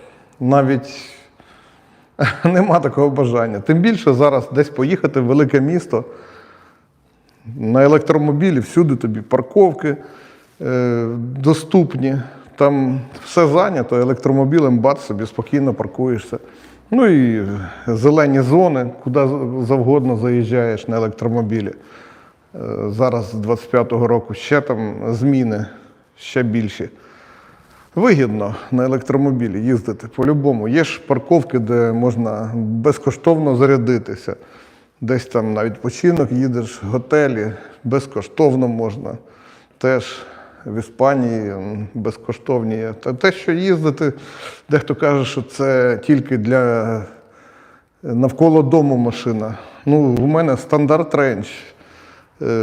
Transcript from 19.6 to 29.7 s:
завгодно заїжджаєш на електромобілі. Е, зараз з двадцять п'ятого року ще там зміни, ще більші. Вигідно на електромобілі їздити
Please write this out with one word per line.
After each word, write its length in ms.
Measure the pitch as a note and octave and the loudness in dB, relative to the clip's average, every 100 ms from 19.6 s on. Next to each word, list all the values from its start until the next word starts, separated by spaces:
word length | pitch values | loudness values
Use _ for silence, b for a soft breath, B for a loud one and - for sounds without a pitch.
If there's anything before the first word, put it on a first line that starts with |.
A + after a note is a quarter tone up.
завгодно 560 | A#2 C3+ B2 C#3+ B2+ A2+ | 0 2 4 2 2 0
заїжджаєш 720 | B2 B2 A2 B2 A#2 G#2+ - | 0 0 0 0 0 -2 -4
на 100 | A2+ | -4
електромобілі. 720 | A2+ G#2+ A#2 A#2 G#2+ A2 G2+ - B B B B B _ _ - | -4 -4 -2 -2 -2 -2 -4 -10 B B B B B _ _ -12
Е, 40 | A2+ G#2 G#2+ | -8 -6 -6
зараз 420 | G#2+ B2+ A#2+ G2 | 0 0 0 -6
з 20 | |
двадцять 380 | A2 G#2 A#2 - | -8 -4 -4 0
п'ятого 360 | B2 A#2 A#2 A#2 | 0 0 0 2
року 260 | A#2 - | 0 -2
ще 280 | G#2+ - D3 | -10 -2 0
там 320 | C#3 A2+ G#2+ G2+ A2+ | 0 -4 -6 -6 -6
зміни, 520 | A#2 C3+ C3+ A#2 G#2 G2+ B B B B _ | -2 0 2 0 -2 -6 B B B B _
ще 280 | - C3 | -6 -2
більші. 460 | A#2+ A2+ G#2+ - F2+ b b b b b b b b b b E3 | 0 0 -2 -6 -12 b b b b b b b b b b 0
Вигідно 600 | A#3+ D#3+ B2 G#2+ G2+ - B | 2 4 2 0 -6 -8 B
на 140 | B2+ C3 | 0 0
електромобілі 760 | C3 C3 C3+ C#3 C3 A#2 F#2+ | 0 0 0 0 0 -2 -2
їздити 460 | A#2 | 0